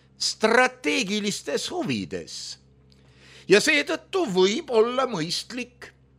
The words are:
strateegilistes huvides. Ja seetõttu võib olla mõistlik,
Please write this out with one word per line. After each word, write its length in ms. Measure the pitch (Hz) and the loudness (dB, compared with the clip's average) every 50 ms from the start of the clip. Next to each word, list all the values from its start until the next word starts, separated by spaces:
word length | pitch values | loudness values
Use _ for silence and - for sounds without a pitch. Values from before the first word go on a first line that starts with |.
| _ _ _ - | _ _ _ -6
strateegilistes 1500 | - - - - 220 214 233 247 254 247 - - - 294 294 277 226 180 208 214 202 208 - - - 285 277 214 - - | -4 -4 -2 0 2 4 4 6 4 4 0 -4 -4 -2 0 0 0 -2 -2 -2 -2 -4 -4 -6 -6 -6 -4 -4 -4 -4
huvides. 720 | 339 370 302 165 127 104 92 73 87 87 78 - - - - - - - _ _ _ _ _ _ _ _ _ _ _ _ - - - - - - | -6 -4 -2 -2 -2 -4 -4 -6 -8 -10 -10 -10 -14 -14 -14 -14 -16 -18 _ _ _ _ _ _ _ _ _ _ _ _ -20 -20 -20 -6 2 4
Ja 120 | 175 208 | 4 6
seetõttu 640 | - 302 311 285 285 - 320 - - - - 381 339 | 6 4 2 2 2 0 -4 -6 -6 -4 -2 -2 -2
võib 480 | 233 180 185 185 196 214 320 339 - | 0 2 2 2 2 2 -2 -4 0
olla 320 | 247 220 220 240 247 254 269 | 2 2 2 2 2 -2 -2
mõistlik, 840 | 247 226 165 156 175 - - - - 233 254 240 - _ - - - - _ _ _ _ | -2 -2 -4 -4 -4 -6 -8 -8 -8 -10 -10 -10 -12 _ -20 -20 -20 -20 _ _ _ _